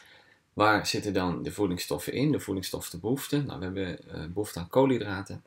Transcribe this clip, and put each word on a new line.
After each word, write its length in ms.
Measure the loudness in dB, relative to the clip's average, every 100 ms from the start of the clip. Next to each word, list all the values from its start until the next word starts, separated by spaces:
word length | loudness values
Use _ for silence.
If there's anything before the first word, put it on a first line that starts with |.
| -16 -20 _ _ _ 4
Waar 300 | 6 6 2
zitten 260 | -2 0
dan 300 | 0 0 0
de 100 | -4
voedingsstoffen 600 | 0 0 0 -2 -4 -2
in? 200 | 0 2
De 80 | 2
voedingsstoffen, 500 | 0 -4 -2 -6 -6
de 60 | -6
behoeften. 480 | -2 -2 0 -2 -2
Nou, 120 | -4
we 60 |
hebben, 440 | -6 -4 -4 -6 -8
eh, 180 | -8 -6
behoefte 320 | -4 -4 -6
aan 100 | 0
koolhydraten, 760 | 4 6 4 0 -6 -6 -12